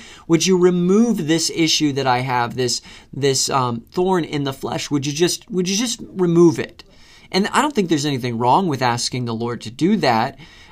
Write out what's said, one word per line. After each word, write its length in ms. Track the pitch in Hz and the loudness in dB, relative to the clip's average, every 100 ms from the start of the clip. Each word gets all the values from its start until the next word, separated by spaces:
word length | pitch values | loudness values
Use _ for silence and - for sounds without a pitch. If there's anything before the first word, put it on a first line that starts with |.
| - - - | -14 -12 0
would 200 | 165 175 | 0 4
you 100 | 185 | 4
remove 720 | 180 180 175 202 240 196 147 | 4 4 4 4 4 0 0
this 240 | 165 165 | 0 -2
issue 380 | 151 160 - 151 | 0 0 2 0
that 140 | 135 131 | 0 0
I 120 | 123 | 0
have, 360 | 131 123 120 123 | 0 -2 -2 -2
this, 260 | 123 - - - - | -4 -4 -10 -20 -16
this, 380 | - 139 131 - | -4 0 0 0
um, 320 | 143 123 117 - | 0 -2 -4 -6
thorn 320 | 180 185 185 | -2 0 0
in 200 | 151 143 | 0 -4
the 100 | 139 | -4
flesh? 360 | 135 - - - | -6 -8 -8 -4
Would 160 | 143 139 | -4 -2
you 60 | |
just, 400 | 147 170 - - | 0 -2 -2 -6
would 180 | 180 180 | -4 -2
you 60 | 196 | -2
just 240 | 247 - - | -4 -6 -10
remove 440 | 185 180 170 170 139 | -2 2 6 6 4
it?" 260 | - - - - - - - | -6 -10 -20 -20 -20 -20 -6
And 160 | 185 208 | -4 -2
I 120 | 208 | 0
don't 140 | 294 220 | 0 0
think 140 | 175 | 0
there's 180 | 156 147 | 0 0
anything 320 | 135 123 117 | -4 -4 -2
wrong 280 | 123 151 190 | 2 2 2
with 140 | 131 | 0
asking 440 | 123 117 - 127 120 | 0 -2 -4 -4 -4
the 100 | 113 | -4
Lord 260 | 117 113 | -4 -6
to 100 | 110 | -10
do 260 | 123 165 214 | -2 0 2
that. 420 | 147 113 131 - - - - | 2 2 0 -6 -20 -20 -20